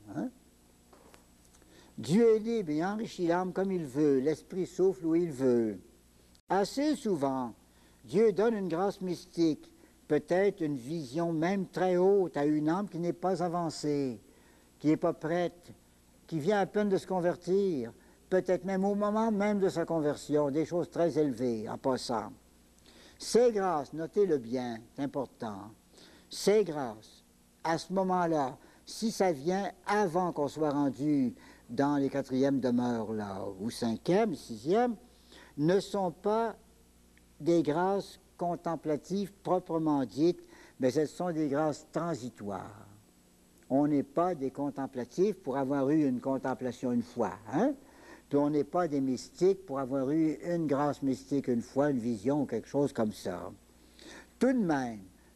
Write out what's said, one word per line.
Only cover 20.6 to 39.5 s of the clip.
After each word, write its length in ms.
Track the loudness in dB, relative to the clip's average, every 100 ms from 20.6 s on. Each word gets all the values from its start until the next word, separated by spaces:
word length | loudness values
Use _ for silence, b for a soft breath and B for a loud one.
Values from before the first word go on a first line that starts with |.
choses 260 | 0 -2 -2
très 260 | 0 0 2
élevées 520 | 0 0 -2 -2 -6
en 100 | -4
passant. 540 | -2 -2 -2 -4 -4 -12 _ _ _ _ B B B B
Ces 320 | 0 4 4
grâces, 400 | 4 0 0 -4
notez-le 460 | -8 -4 0 2 2
bien, 400 | 0 -4 -4 -8 -12 -8
c'est 60 |
important, 680 | -6 -4 -8 -8 -10 -10 -14 -20 _ B B B B
ces 360 | -2 2 4
grâces, 600 | 2 -2 -6 -8 -16 -20 _ _ _ _
à 160 | -2 -2
ce 140 | -2
moment-là, 640 | -2 0 2 2 2 0 -6 B B
si 280 | -16 -6 -4
ça 180 | 0 0
vient 400 | 0 -2 -2 -4 -8 -2
avant 460 | 0 2 0 0
qu'on 160 | 0 -4
soit 220 | 0 0
rendu 640 | 2 0 0 0 2 2 -2 B B -6
dans 260 | 0 0 2
les 140 | 0
quatrièmes 500 | -2 -2 0 2 2
demeures, 540 | 2 0 0 -2 -4
là, 320 | -6 -6 -8 -8 -8
ou 120 | -8
cinquième, 640 | -4 -4 -2 0 2 2
sixième, 640 | -2 -10 -8 0 2 2 -2 B B B B B 0
ne 240 | 2 2
sont 300 | 0 -2 -2
pas 460 | -2 0 0 -2 -6 -16 _ _ _ _ -20 _ -4
des 220 | 2 2
grâces 580 | 2 0 0 0 -4 -14 _ -6
contemplatives 960 | -4 -4 -4 -4 -2 -4 -4 -6 -6 -8
proprement 600 | -2